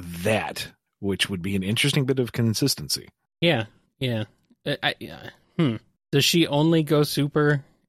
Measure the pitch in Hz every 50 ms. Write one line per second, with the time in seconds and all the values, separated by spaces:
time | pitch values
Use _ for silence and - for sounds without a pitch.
0 | 90 85 87 85 87 107 107 101 95 - - - - - - _ _ _ _ _
1 | 104 98 95 - - - 101 90 82 98 98 95 92 98 113 - 190 143 - 151
2 | 131 127 131 131 123 110 - - 117 113 107 - 147 135 - - - - - -
3 | - - _ _ _ _ _ _ 170 170 156 117 107 110 - _ _ _ _ _
4 | 135 123 117 110 107 - _ _ _ _ _ _ - 147 147 - - 143 - -
5 | 120 85 76 71 - - - _ _ _ _ - 165 131 113 110 - _ _ _
6 | _ _ - 139 - - - 170 165 - 143 143 156 165 165 160 156 143 156 147
7 | 151 - - - 143 143 - 151 147 147 147 139 - _ _ _ _